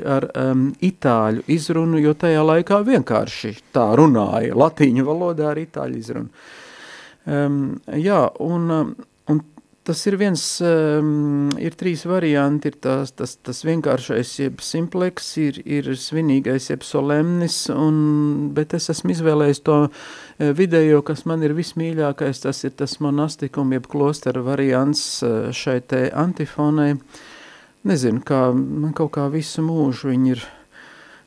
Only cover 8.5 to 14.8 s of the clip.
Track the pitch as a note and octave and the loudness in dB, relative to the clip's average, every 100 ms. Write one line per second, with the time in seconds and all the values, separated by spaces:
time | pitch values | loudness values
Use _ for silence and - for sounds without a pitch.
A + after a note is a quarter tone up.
8.5 | E3+ E3+ D#3+ - - - _ - D3+ - | 0 0 0 -2 -6 -18 _ -2 -2 -2
9.5 | - _ _ - D#3+ G3+ G3 G#3 E3 - | -14 _ _ -8 -4 -2 0 0 0 -4
10.5 | - F3 E3 D#3 D3+ D3+ D3+ D3 C#3+ C#3+ | -2 2 2 2 2 2 0 0 0 0
11.5 | - E3 - F3+ D#3+ E3+ F#3 E3 C#3+ C#3 | -2 -6 -4 -4 -2 -2 0 2 2 2
12.5 | D3 D3 - C3 C3+ C3+ - B2 - - | 0 -2 -4 -2 -2 -4 -6 -10 -8 -12
13.5 | B2 D#3+ E3 D3 B2+ - A2+ B2 - C#3 | -6 -2 0 0 -2 0 -4 -4 -4 -6
14.5 | - - E3 | -6 -6 -4